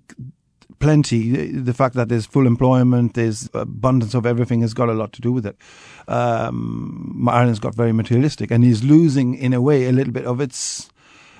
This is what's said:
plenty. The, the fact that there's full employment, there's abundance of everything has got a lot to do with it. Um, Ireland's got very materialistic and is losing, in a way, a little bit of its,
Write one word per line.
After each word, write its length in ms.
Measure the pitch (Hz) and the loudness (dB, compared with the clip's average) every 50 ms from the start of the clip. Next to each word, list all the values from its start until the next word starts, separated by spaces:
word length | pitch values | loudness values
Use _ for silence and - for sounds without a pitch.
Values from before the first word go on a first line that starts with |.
| _ _ - - 127 127 - _ _ _ _ _ _ - - _ | _ _ -20 -20 -18 -18 -20 _ _ _ _ _ _ -20 -8 _
plenty. 520 | 135 147 156 147 143 - 120 113 110 117 123 | 0 2 4 4 2 2 0 0 0 0 -2
The, 240 | 143 151 - - 139 | -2 -4 -6 -6 -4
the 140 | 127 123 117 | -4 -4 0
fact 220 | - 135 127 123 | 0 0 0 0
that 120 | 127 117 110 | -2 -2 0
there's 180 | 120 117 107 | 0 -2 -2
full 220 | - - 143 135 123 | -2 0 2 4 4
employment, 680 | 117 120 131 127 127 127 123 123 123 123 120 117 - | 4 4 4 4 4 4 4 4 4 4 2 0 0
there's 340 | 120 117 113 107 110 - - - | 0 -2 -2 -2 -4 -8 -8 -8
abundance 600 | 120 110 110 - 110 107 131 131 127 113 104 117 | -8 -8 -8 -6 -4 0 0 2 2 0 0 -2
of 120 | 127 110 | -2 0
everything 360 | 120 120 117 123 - 123 117 | 0 0 0 0 0 0 0
has 120 | 117 113 110 | 0 -2 -2
got 140 | 120 123 117 | -2 -2 -2
a 60 | 110 | -2
lot 180 | 110 110 104 | -2 -4 -6
to 100 | - - | -8 -6
do 120 | - 120 123 | -4 -2 -2
with 120 | 127 107 | -2 -4
it. 120 | 101 - - _ - - - - - - - - - | -6 -10 -14 _ -20 -20 -20 -20 -20 -20 -20 -10 -6
Um, 1200 | - 120 120 120 117 117 117 120 123 117 117 113 113 113 - - - - - - - - 123 123 | -4 -2 -2 -2 -2 -2 -4 -4 -6 -8 -8 -8 -8 -10 -10 -10 -12 -12 -12 -12 -8 -4 -2 0
Ireland's 300 | 117 120 123 120 113 107 | 2 2 2 2 2 0
got 160 | 120 123 104 | -4 -6 -4
very 160 | 110 120 117 | -2 -2 0
materialistic 600 | 113 113 107 - 120 120 139 151 - - 113 - | 0 -2 0 0 2 2 2 0 -2 -4 -4 0
and 120 | 120 117 120 | 2 4 4
is 200 | 123 117 107 120 | 4 4 2 4
losing, 520 | 139 147 160 170 160 131 143 131 123 131 | 4 6 6 6 4 2 2 0 -2 -2
in 180 | - 131 127 127 | -2 -2 -2 0
a 80 | 123 | 0
way, 260 | 123 143 151 135 127 123 | 2 2 2 2 2 2
a 40 | |
little 220 | 127 131 135 123 117 | 2 0 0 -2 -4
bit 120 | 131 - | -6 -6
of 140 | 123 123 123 | -4 -4 -4
its, 500 | 143 143 - - - - - - - - _ _ _ _ _ - - - - - | -4 -6 -8 -10 -10 -10 -10 -12 -14 -18 _ _ _ _ _ -20 -20 -20 -20 -20